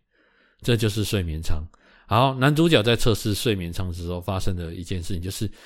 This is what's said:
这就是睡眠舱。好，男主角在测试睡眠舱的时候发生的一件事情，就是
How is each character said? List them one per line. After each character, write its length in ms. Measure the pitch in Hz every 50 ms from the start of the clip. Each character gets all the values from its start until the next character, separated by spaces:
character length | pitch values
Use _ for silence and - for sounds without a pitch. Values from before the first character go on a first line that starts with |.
| _ _ _ _ _ _ _ _ _ _ _ -
这 140 | - 127 120
就 140 | 107 113 107
是 140 | 95 110 98
睡 200 | - - 98 87
眠 180 | 82 78 78
舱。 220 | 82 - - 76 76 - - _ _ _ _ _ _
好， 300 | - 98 113 131 139 135
男 180 | 131 131 143 151
主 140 | 151 165
角 160 | 175 160 113 104
在 140 | 120 117
测 180 | - - 123 104
试 180 | - - 110 101
睡 220 | - - 120 104
眠 160 | 95 87 85
舱 160 | 85 - 95
的 60 | 92 85
时 140 | 90 85 85
候 100 | 90 87
发 200 | 85 - 95 92
生 160 | - 104 92
的 180 | 87 87 80 87
一 100 | 95 85
件 180 | - 98 90
事 120 | 85 - 104
情， 80 | 85 82
就 80 | 92
是 180 | 92 - 107 98 - - -